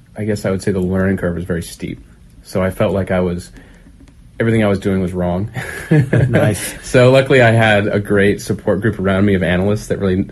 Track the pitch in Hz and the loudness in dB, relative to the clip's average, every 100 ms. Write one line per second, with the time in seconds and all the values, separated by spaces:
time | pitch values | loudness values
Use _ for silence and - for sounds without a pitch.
0 | - - 107 104 101 95 107 95 90 95 | -20 -10 -6 -4 -4 -4 -2 -2 -2 0
1 | 95 95 90 85 90 85 82 - 87 - | 0 -2 -4 -6 -6 -6 -8 -12 -14 -14
2 | - - - - - 101 92 92 104 95 | -18 -20 -20 -20 -8 -4 -4 -2 -2 0
3 | 92 92 90 87 - - - - - - | -2 -2 -2 -4 -10 -20 -20 -20 -20 -20
4 | - - - - 113 113 107 95 101 95 | -20 -20 -20 -4 0 2 2 0 0 -2
5 | 90 90 87 90 107 - - - - 151 | -2 -2 -2 -2 -4 -8 -10 -12 0 2
6 | - 127 127 - 131 101 - - - 131 | 2 0 2 2 2 -2 -6 -12 0 4
7 | 123 135 135 139 117 113 110 104 104 104 | 6 6 4 4 6 4 4 2 2 -2
8 | 101 101 101 98 - 98 - 95 110 98 | 0 2 2 0 -4 -4 -2 0 -2 -2
9 | 95 95 104 95 80 90 98 107 - - | -2 2 2 2 0 0 0 -2 -4 -2
10 | 101 92 101 | 0 0 -2